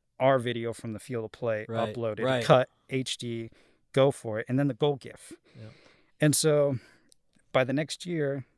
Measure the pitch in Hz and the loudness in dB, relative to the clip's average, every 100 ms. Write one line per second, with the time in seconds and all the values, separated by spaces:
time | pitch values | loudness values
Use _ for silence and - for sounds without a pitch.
0 | _ - 131 135 120 117 113 110 117 107 | _ 2 4 4 0 -4 -6 -8 -10 -10
1 | - 123 110 - 120 107 107 113 113 117 | -8 -8 -8 -6 -4 -4 -4 -4 -4 -4
2 | 117 107 123 127 113 127 131 _ _ 135 | -4 -2 0 0 4 4 4 _ _ -6
3 | 131 - 120 117 113 - _ _ _ 135 | -6 -8 -8 -8 -10 -16 _ _ _ 4
4 | 135 - 117 107 - 127 143 113 147 139 | 4 2 -6 -6 -2 0 0 0 -2 -2
5 | - - - 330 _ - 110 - - _ | -8 -18 -20 -20 _ -20 -20 -20 -20 _
6 | _ _ 156 135 156 147 143 127 - _ | _ _ 2 4 4 4 2 0 -8 _
7 | _ _ _ _ _ 131 127 135 156 - | _ _ _ _ _ 0 2 0 -4 -8
8 | 175 170 139 139 - | -6 -2 -2 -4 -10